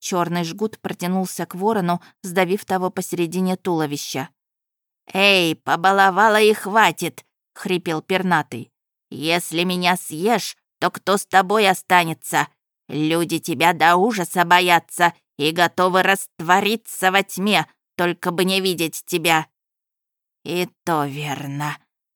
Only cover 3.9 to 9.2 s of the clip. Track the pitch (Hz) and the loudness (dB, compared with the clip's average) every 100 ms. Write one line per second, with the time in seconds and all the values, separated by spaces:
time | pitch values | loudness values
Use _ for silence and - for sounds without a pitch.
3.9 | 143 - 143 135 _ _ _ _ _ _ | -4 -8 -8 -10 _ _ _ _ _ _
4.9 | _ - 185 202 190 170 - - 165 180 | _ -8 0 4 4 2 -2 -2 2 4
5.9 | 196 196 180 220 214 214 214 196 220 196 | 4 4 6 4 6 4 2 0 2 2
6.9 | 156 170 - - _ _ - 214 180 - | 2 -6 -8 -18 _ _ -12 -4 -4 -2
7.9 | 156 - 185 185 165 - 123 - _ _ | -6 -2 -2 2 0 0 -10 -14 _ _
8.9 | _ _ 117 | _ _ -6